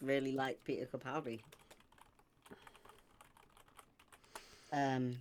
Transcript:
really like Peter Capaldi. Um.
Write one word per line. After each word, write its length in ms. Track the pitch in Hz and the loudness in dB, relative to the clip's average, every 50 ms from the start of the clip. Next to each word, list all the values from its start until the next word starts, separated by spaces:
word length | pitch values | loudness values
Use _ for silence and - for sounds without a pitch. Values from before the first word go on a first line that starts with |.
| - | 2
really 300 | 131 135 139 135 135 131 | 2 4 4 4 2 2
like 300 | 135 131 131 - - - | 2 2 0 -2 -2 -2
Peter 220 | - 135 92 127 | -2 -2 -2 -2
Capaldi. 560 | - - 127 - 127 135 156 147 123 113 107 - - - - - - - - - _ - - - - _ - - _ _ _ - - - - - - - - - - - - - - - - - - - - - - - - - - - - - - _ - - - - - - - - - - - - - - - | -4 -6 -6 -4 -4 -4 -2 -2 -4 -6 -8 -10 -14 -20 -20 -20 -20 -20 -20 -20 _ -20 -20 -20 -20 _ -20 -20 _ _ _ -20 -18 -18 -18 -18 -20 -20 -20 -20 -20 -20 -20 -20 -20 -20 -20 -20 -20 -20 -20 -20 -20 -20 -20 -20 -20 -20 -20 -20 -20 _ -20 -20 -20 -20 -20 -18 -16 -16 -16 -16 -18 -20 -20 -8 -2
Um. 440 | 147 143 139 135 131 127 127 123 123 123 | 2 4 4 4 4 4 2 2 0 2